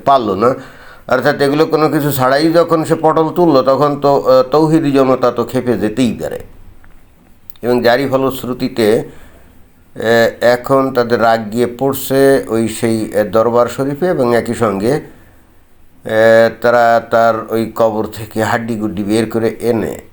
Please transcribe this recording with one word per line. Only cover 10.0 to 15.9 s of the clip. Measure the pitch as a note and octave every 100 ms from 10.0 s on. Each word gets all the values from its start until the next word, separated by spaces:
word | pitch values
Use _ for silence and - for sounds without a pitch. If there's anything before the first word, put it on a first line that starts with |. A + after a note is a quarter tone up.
| A2 A#2 A2+ -
এখন | A#2+ B2 - C3+ C3+
তাদের | B2 A#2+ A#2
রাগ | A2+ A2+ G#2+
গিয়ে | A2+ A#2+ A#2+
পড়ছে | C3+ C3+ - C3+ C#3 C3+ -
ওই | A2+ A2
সেই, | A2+ A#2 A2+ G#2+ G2+
আহ, |
দরবার | G#2 A2+ A2+ A#2 A#2
শরীফে | - C#3 C#3+ F3+
এবং | D#3+ A#2+ A#2+
একই | A2+
সঙ্গে, | G#2 A2+ G2 A2 D3+
আহ, | - - - - _ _ _ _ -